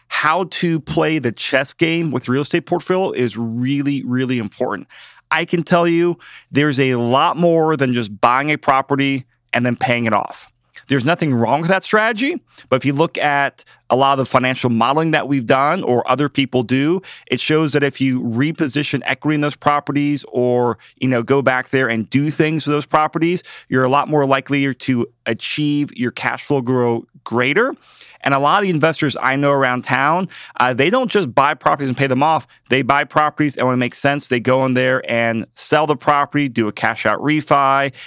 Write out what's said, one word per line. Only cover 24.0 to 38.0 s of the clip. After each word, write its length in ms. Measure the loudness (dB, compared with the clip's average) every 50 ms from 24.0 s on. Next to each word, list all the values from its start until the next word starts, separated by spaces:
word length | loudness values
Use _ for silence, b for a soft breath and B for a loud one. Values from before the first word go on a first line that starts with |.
| -4 -2
more 160 | 0 0 2
likely 480 | 2 0 0 0 -2 -2 0 0 -2 -4
to 340 | -4 -2 -2 0 0 0 -4 _ _ -6
achieve 680 | -6 -6 -4 -4 -6 -4 -2 0 0 0 0 -2 -4 -4
your 160 | -4 -4 -4
cash 320 | -4 -4 -4 -4 -4 -4 -4
flow 160 | -2 -2 -2
grow 460 | 0 0 0 2 2 2 0 -2 -4 _ _ -18 -10
greater. 500 | -4 -2 0 0 2 2 2 0 0 -4 B B B B B B B B B -2
And 80 | 0 2
a 60 | 2
lot 200 | 2 2 2 2
of 40 | 2
the 60 | 2
investors 480 | 0 2 2 0 0 0 -2 -2 -2 -2
I 160 | -2 -2 0
know 160 | 2 2 2
around 320 | 2 2 2 0 -2 -2 -2
town, 460 | -2 0 0 2 2 0 0 -2 B B B B B B
uh, 160 | 0 0 0 2
they 160 | 2 2 2
don't 220 | 2 0 0 0
just 240 | 0 -2 -2 0 2
buy 180 | 2 2 2 0
properties 340 | 0 0 0 0 2 -2 -4
and 80 | 0
pay 100 | 0 0
them 160 | 0 2 2 2
off. 240 | 2 2 0 -2 b b b b 0
They 120 | 0 0
buy 220 | 2 2 2 2 0
properties, 540 | 0 0 2 0 0 0 0 -2 -2 0
and 100 | 0 0
when 60 | 0 2
it 40 |
makes 220 | 0 -2 -2 -4 -2
sense, 280 | 0 0 0 0 -2
they 120 | -2 -2 0
go 260 | 2 2 2 2 2
in 100 | 2 0
there 280 | 2 2 2 0 0 -2 -2
and 340 | -2 0 0 0 -2 -2 -6 _ -8
sell 300 | -8 -2 0 2 2 2
the 120 | 0 -2
property, 500 | 0 2 2 2 2 0 0 -2 -2 -2
do 220 | -2 0 0 -2 -2
a 20 |
cash 340 | -2 -2 -2 -2 -2 0 0
out 140 | 0 0 0
refi, 760 | 0 0 0 0 2 2 2 4 4 4 2 2 0 -2 B B